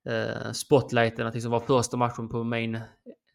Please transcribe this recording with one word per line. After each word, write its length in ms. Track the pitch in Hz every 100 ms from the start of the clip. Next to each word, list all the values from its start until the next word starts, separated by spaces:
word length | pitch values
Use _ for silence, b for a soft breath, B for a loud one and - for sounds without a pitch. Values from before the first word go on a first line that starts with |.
| -
eh, 420 | 113 113 - 117
spotlight 680 | 113 - 139 120 120 113 113
än 80 | 113
att 60 |
liksom 180 | 117 117
vara 100 | 117
första 360 | 117 131 117 123
matchen 320 | 120 117 113
på 140 | 120
main, 360 | 117 117 113 113 113 _ - - _